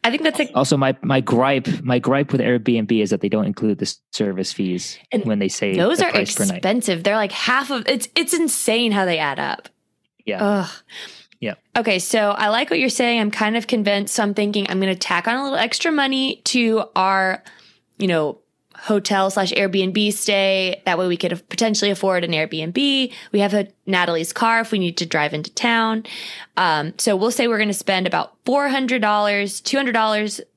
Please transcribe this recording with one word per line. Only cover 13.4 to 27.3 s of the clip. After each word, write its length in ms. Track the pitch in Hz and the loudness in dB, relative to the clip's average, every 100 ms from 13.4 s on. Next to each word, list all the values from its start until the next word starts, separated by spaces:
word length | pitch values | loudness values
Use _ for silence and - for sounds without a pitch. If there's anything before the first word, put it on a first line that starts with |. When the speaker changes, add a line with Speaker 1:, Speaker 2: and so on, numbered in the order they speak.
| 214 226 | 0 0
Speaker 1:
of 100 | 226 | 0
convinced. 480 | 240 202 202 202 - | 0 2 0 -2 0
So 80 | |
I'm 100 | 208 | 0
thinking 320 | 202 208 208 196 | 0 0 0 -2
I'm 100 | 190 | 0
gonna 160 | 190 185 | 0 -2
tack 320 | - 175 180 | 0 0 0
on 80 | 247 | -2
a 80 | |
little 140 | 277 269 | -2 -2
extra 340 | 233 - 339 | -2 0 0
money 460 | 302 269 269 262 - - | 0 0 0 -2 -4 -2
to 380 | 247 233 220 - - | 0 2 2 0 0
our, 480 | 190 190 190 190 - - - _ _ _ | 2 2 0 -2 -8 -20 -20 _ _ _
you 100 | 196 | 0
know, 320 | 165 151 - _ _ _ - | 2 0 -4 _ _ _ -18
hotel 520 | - 208 208 196 190 | 0 0 2 2 2
slash 220 | 196 185 | 0 0
Airbnb 640 | - 196 190 185 190 208 | 0 0 0 0 2 0
stay. 680 | 202 - 196 196 190 185 175 - | 0 0 2 2 2 0 -2 -2
That 120 | 175 | 0
way 100 | 185 | 0
we 100 | 175 | 0
could 160 | - | -2
af-, 140 | 175 _ | -4 _
potentially 420 | 185 226 214 202 | -2 0 2 0
afford 320 | 196 196 180 | 0 0 0
an 80 | 170 | 0
Airbnb. 800 | 156 156 160 160 175 285 277 254 - - | -2 -2 -4 -4 -2 0 0 -2 -6 -4
We 60 | 202 | 0
have 140 | 202 | 2
a, 140 | 208 202 _ - | 0 -2 _ -2
Natalie's 460 | 185 175 170 160 | 0 2 0 -4
car 300 | - 226 226 | -2 2 2
if 100 | 226 | 0
we 80 | 214 | 0
need 160 | 180 170 | -2 -2
to 80 | 165 | -2
drive 280 | 160 147 | 0 0
into 200 | 151 151 | -4 -8
town. 520 | - 240 233 220 220 226 - - - - - | -4 0 2 0 -2 -6 -14 -14 -16 -8 -2
Um, 380 | 180 156 156 - | 2 2 -2 -2
so 160 | - 196 | 0 2
we'll 140 | 214 | 0